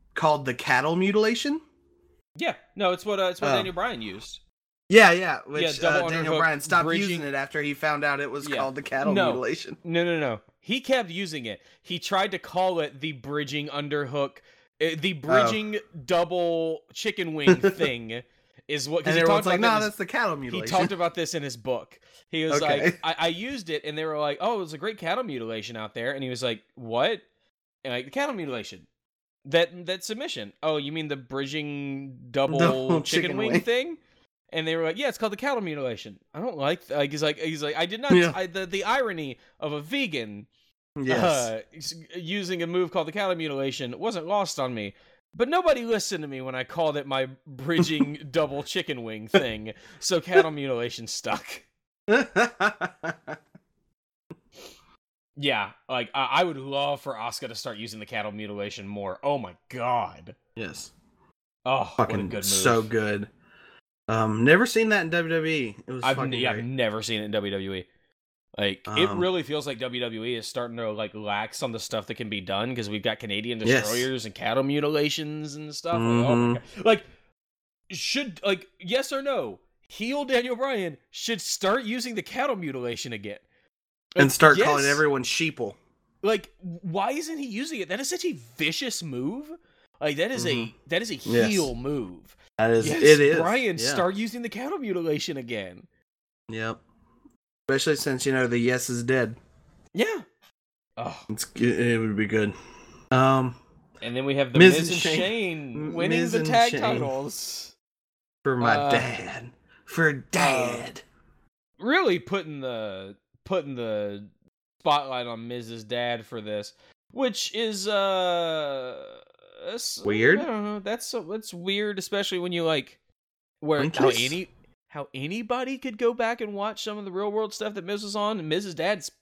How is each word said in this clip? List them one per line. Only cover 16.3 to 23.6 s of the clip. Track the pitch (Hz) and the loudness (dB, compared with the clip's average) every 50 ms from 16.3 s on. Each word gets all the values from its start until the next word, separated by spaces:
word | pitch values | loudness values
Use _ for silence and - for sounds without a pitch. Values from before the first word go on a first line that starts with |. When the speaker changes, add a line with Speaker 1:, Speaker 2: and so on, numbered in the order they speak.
| 180 180 175 170 170 165 165 160 160 - - - - | 0 0 2 2 2 0 0 0 -2 -4 -8 -12 -12
Speaker 2:
chicken | - - 214 196 208 175 165 156 | -6 -4 -4 -2 -2 -2 -4 -2
wing | 151 143 185 175 | 2 6 6 6
Speaker 1:
<laughs> | - | 6
Speaker 2:
thing | - 196 190 - 160 139 123 120 113 110 113 123 - _ _ _ _ _ _ _ _ | 6 2 2 2 0 0 0 -2 -8 -8 -10 -10 -10 _ _ _ _ _ _ _ _
is | - 147 143 123 143 | -6 -6 -4 -4 -2
what, | 160 170 - | -2 0 2
'cause | 160 | 2
Speaker 1:
And | 160 | 4
Speaker 2:
he | 170 | 4
Speaker 1:
everyone's | 165 165 - - - | 6 6 4 4 4
Speaker 2:
talked | |
Speaker 1:
like, | 180 180 185 | 2 2 4
Speaker 2:
about | 226 | 4
that | 233 | 4
Speaker 1:
"Nah, | 220 | 4
Speaker 2:
in | 214 | 4
his | 214 208 | 2 0
Speaker 1:
that's | - | -2
the | - 185 | -4 -6
cattle | - - 285 233 190 160 | -4 -2 0 0 0 -2
Speaker 2:
he | 143 | -4
Speaker 1:
mutilation." | 131 120 170 185 - 151 180 185 | -6 -6 -6 -6 -2 0 2 2
Speaker 2:
talked | 160 - | 2 2
about | 196 170 175 170 - | 2 0 0 0 0
this | 180 160 - - | -2 -4 -4 -4
in | 160 143 | -4 -6
his | 139 117 | -6 -8
book. | 117 - 131 127 113 - - _ _ _ _ - - - _ | -6 -4 -4 -4 -4 -4 -10 _ _ _ _ -20 -20 -12 _
He | - 160 156 | -4 -2 0
was | 160 143 147 | 2 2 2
Speaker 1:
Okay. | 156 147 143 143 147 | 2 2 2 2 2
Speaker 2:
like, | 175 170 - - | 2 0 0 -2
"I, | 160 165 - | -4 -2 0
I | 165 | 0
used | 170 170 175 220 262 285 240 | 0 0 -2 -6 -8 -8 -8